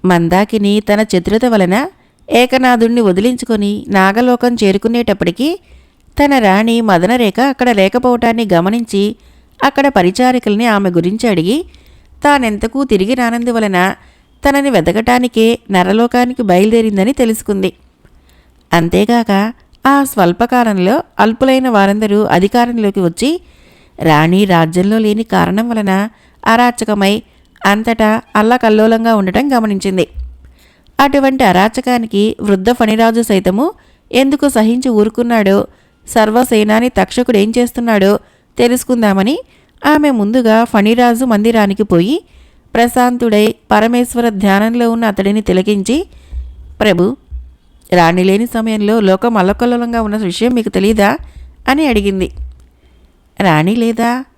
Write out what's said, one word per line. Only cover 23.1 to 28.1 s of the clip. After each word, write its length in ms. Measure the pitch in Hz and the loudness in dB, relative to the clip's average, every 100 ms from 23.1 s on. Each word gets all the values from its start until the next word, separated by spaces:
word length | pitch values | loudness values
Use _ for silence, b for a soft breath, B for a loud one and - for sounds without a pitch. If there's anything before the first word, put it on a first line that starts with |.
| 165 262 349 b b b b b - | -2 -4 -4 b b b b b -4
రాణి 420 | 160 151 160 185 202 | 2 2 2 2 2
రాజ్యంలో 540 | 170 160 175 196 220 | 2 2 0 0 0
లేని 240 | 214 208 | 0 -4
కారణం 460 | 226 185 175 196 240 | -2 -2 0 -2 -4
వలన 400 | 220 202 190 214 b b b - | -4 -2 -2 -4 b b b -2
అరాచకమై 800 | 233 247 240 214 202 196 214 - b b _ - | 2 2 -2 -4 0 0 -2 -6 b b _ -2
అంతటా 560 | 208 220 226 214 | 0 -2 0 0